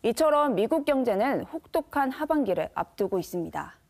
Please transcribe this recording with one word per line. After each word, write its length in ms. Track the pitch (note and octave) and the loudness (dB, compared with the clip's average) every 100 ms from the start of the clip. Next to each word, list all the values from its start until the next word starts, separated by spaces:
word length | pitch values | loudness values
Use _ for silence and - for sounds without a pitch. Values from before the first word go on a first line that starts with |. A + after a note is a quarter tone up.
이처럼 500 | A#3 A#3 G#3+ D4 D4 | 0 2 4 4 4
미국 320 | F3 G#3+ D#4+ D4 | 2 2 0 2
경제는 600 | C4+ B3 G3 B3 G3+ F#3 | 0 2 0 0 0 -4
혹독한 680 | D#4+ - E4 D4+ C#4+ C4+ | -12 -4 -4 -2 -2 -2
하반기를 580 | B3+ D4+ D4+ A3+ E3 D#3 - | -2 -2 0 2 0 -2 -6
앞두고 420 | F3 - G3 F#3+ | -8 -4 -2 -2
있습니다. 560 | - F3+ E3 D3+ D3 - _ | -4 -6 -6 -8 -12 -16 _